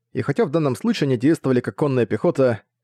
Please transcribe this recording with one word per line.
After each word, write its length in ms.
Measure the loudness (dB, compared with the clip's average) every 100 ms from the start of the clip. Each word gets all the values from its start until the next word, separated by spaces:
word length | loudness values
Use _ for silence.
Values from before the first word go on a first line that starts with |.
| _
и 100 | -6
хотя 220 | -4 -2
в 60 | 0
данном 260 | 0 0 -2
случае 320 | -2 -2 0
они 80 | 2
действовали 440 | 2 2 2 0
как 160 | -2 -4
конная 300 | -2 0 0
пехота, 560 | 0 -2 2 0 0 -8 _